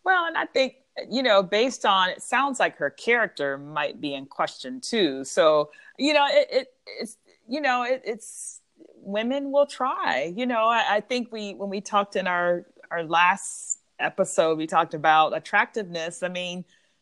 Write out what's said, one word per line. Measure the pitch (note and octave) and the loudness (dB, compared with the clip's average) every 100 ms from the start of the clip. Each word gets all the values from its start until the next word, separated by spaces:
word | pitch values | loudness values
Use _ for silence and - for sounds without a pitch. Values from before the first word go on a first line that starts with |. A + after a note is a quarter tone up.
Well, | F4+ F#4 E4+ | 0 2 0
and | E4 | -4
I | |
think, | - - C4 - _ - - | -2 0 0 -2 _ -14 -6
you | A3+ | 0
know, | B3+ G3+ | 4 4
based | F#3 G#3 B3+ - A3+ | 4 2 0 0 2
on, | F#3+ F#3 | 2 2
it | - | -2
sounds | - B3 C#4 B3+ | -2 -2 0 0
like | F3 - | -2 0
her | C#3+ | -6
character | - - A#3+ G#3 - C#3+ C#3 | -4 0 0 0 -2 -4 -4
might | C#3+ D3+ D3 - | -8 -6 -4 -4
be | D3 | -8
in | C#3 C3+ | -8 -10
question | - D#3 - C3 B2+ | -6 -6 -6 -12 -10
too. | - A#3 E3 C3+ | -4 0 0 0
So, | C3+ - D#3+ D3+ D3 - - - | -4 2 4 4 2 -6 -18 -4
you | C#4 | 2
know, | D4 C#4+ | 2 4
it, | C#4+ - | 4 2
it, | B3+ B3+ _ - G2 | 0 -4 _ -18 -14
it's, | G#3+ - _ _ A3 | -14 -14 _ _ -10
you | C#4+ | -4
know, | C#4 B3 | 0 0
it, | A#3+ C4 | 0 -4
it's, | - A3+ - - - - _ _ - - | -4 -10 -10 -16 -16 -18 _ _ -20 -18
women | G3 G3+ A#3 C#4 C#4 | -6 -4 -2 -2 0
will | C#4 | 2
try, | C#4+ - C4 E4 F4 B2+ D#3+ F3+ | 2 0 -4 -2 -2 0 -2 -4
you | |
know, | B3+ A#3 A3+ | -2 2 2
I, | A#3 E3+ G#3 | 2 2 0
I | |
think | G#3 B3 A#3+ | 0 -4 -4
we, | A3+ G#3 | -8 -10
when | - G3 | -8 -8
we | G3 | -8
talked | - G#3 G3+ G3+ | -2 0 0 -2
in | F#3 | -2
our, | F3 F3 F3 - _ - | 0 0 0 -4 _ -8
our | E3+ | -6
last | D#3+ E3+ F3+ G3 - - - - _ - | 0 4 4 4 -2 -12 -8 -10 _ -6
episode, | D3+ - F#3 - D#3+ D#3 | -4 -2 -2 2 2 2
we | D#3+ | 0
talked | E3+ E3 | 0 0
about | D#3 D#3 D#3 D#3 | 0 4 6 4
attractiveness. | D#3 - G3+ A3+ A3+ F#3 E3+ E3 - | 0 -2 0 0 -2 -8 -6 -8 -6
I | F3+ | -6
mean, | F3+ F3+ F3+ E3+ _ _ _ | -6 -8 -8 -12 _ _ _